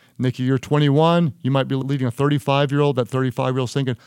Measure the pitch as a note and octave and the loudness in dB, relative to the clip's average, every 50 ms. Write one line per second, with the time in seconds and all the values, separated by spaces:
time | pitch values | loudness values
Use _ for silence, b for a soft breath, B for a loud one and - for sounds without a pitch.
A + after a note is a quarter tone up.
0 | b b b - B2 B2+ A#2 - B2+ B2+ C3+ B2+ - - D3 D3 D3 C#3+ C#3 D3 | b b b -4 -4 -4 -2 -2 0 0 0 0 0 0 0 2 2 2 4 4
1 | D#3+ E3 E3+ F3 E3+ D3 - - - B2+ C3+ C3+ B2+ C3 C3+ C3 C3+ C3+ C#3+ C#3 | 4 4 4 2 2 0 -2 -4 -4 -2 0 0 0 -2 -4 -4 -4 -4 -4 -2
2 | C3 A#2+ - - C#3 D3 D3 C#3+ - - C#3 C#3 C#3+ C#3+ C#3+ C#3+ D3 C#3+ C#3 B2+ | -2 -4 -2 0 0 0 0 0 0 0 2 2 2 2 2 2 0 2 0 -2
3 | A#2+ - - C3 C3 C3 A#2+ - C3 C3 B2+ C3 B2+ A2+ - C#3+ C#3 C3+ B2 b | -2 -2 -2 -2 -2 -2 -2 -2 -2 -2 -2 -2 -4 -4 -4 -4 -4 -4 -4 b
4 | b | b